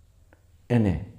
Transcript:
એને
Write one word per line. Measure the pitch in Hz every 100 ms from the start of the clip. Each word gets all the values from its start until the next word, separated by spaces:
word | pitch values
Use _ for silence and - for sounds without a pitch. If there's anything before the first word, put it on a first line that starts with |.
| _ _ - - _ - -
એને | 120 104 76 -